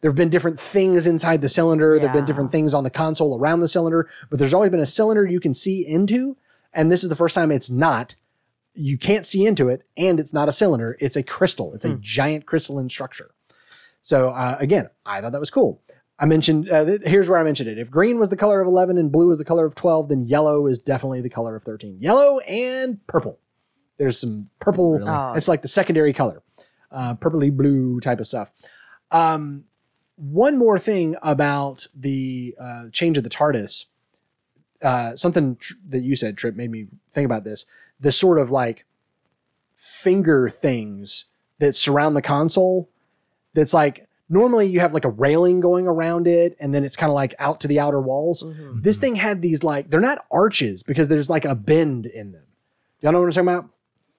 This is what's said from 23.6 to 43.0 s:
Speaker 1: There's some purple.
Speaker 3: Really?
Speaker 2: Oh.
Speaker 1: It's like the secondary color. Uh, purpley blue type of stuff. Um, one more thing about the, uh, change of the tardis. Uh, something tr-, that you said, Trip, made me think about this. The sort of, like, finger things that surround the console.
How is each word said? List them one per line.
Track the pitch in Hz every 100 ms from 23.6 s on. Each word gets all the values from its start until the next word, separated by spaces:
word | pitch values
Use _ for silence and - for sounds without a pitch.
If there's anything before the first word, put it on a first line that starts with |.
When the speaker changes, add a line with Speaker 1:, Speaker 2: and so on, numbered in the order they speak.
| _ _ _ -
Speaker 1:
There's | 135 120
some | 120 107 101 _
purple. | - 185 170 156
Speaker 3:
Really? | 123
Speaker 2:
Oh. | 151 135 135
Speaker 1:
It's | 160
like | 160
the | 143
secondary | 202 185 160 151
color. | 139 120 - _ _ _ _ _
Uh, | 135 123 117
purpley | 170 160 143 135
blue | 143 135 127 123
type | 131 123
of | 110
stuff. | 120 98 _ - - _ - _
Um, | 165 160 160 147 143 - _ _ _ _ _
one | 143 156 262 277
more | 233 196
thing | - 196 165 165
about | 156 143 147 143 139 131 -
the, | 139 139 135 131 127 123 -
uh, | 123 120 117
change | - 170 147
of | 113
the |
tardis. | - 147 123 101 - - _ _ _ _ _ _ _ _ _
Uh, | 135 123 117 120
something | 175 170 139 120
tr-, | - - 190
that | 131
you | 127 135
said, | 113 101
Trip, | 120 104
made | 120
me | 113 101 - _
think | 143 139
about | 113
this. | 104 107 - _ _ _
The | 139
sort | - 185 160
of, | 123
like, | 135 120 113 _ _ _ _ _ _ _ _ _ _
finger | - - 190 190 165 143 120
things | - 147 120 107 101 101 - - _ _ _
that | 147 131
surround | - 143 156 147
the |
console. | - 143 160 190 185 185 170 _